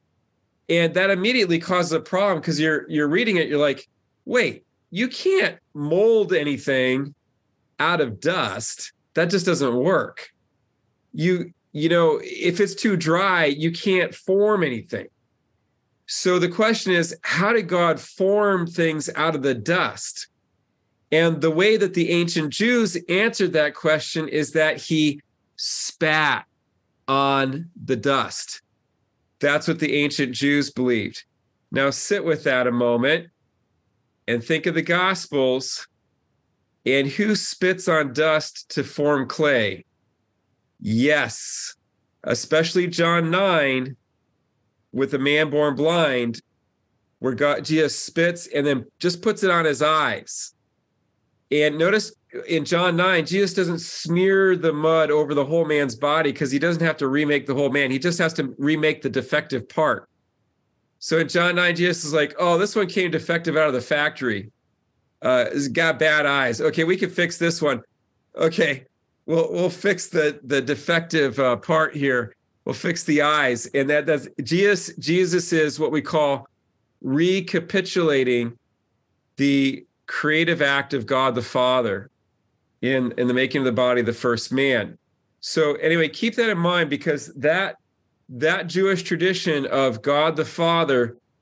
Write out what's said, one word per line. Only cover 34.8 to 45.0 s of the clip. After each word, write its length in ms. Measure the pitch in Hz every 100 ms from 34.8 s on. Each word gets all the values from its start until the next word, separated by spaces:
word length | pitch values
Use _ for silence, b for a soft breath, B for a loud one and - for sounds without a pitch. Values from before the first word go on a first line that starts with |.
Gospels. 1080 | 165 175 185 180 - 143 131 131 - - - _ _ _ _ _ _ _ _ _ -
And 220 | 135 139
who 280 | - 208 202
spits 520 | - - 185 180 185
on 260 | 156 143
dust 540 | 127 156 156 - - -
to 140 | 151
form 440 | - - 147 139 123
clay? 580 | - 147 123 104 90 - _ _ _ _ _ _ _ _ _
Yes, 960 | 101 110 143 147 117 - - - - - _ _ _ _
especially 640 | - 120 - 160 165 180 175
John 420 | 170 170 170 160
nine 640 | 180 196 165 139 131 131 127 _ _ _ _ _ _ _ _ _
with 200 | 123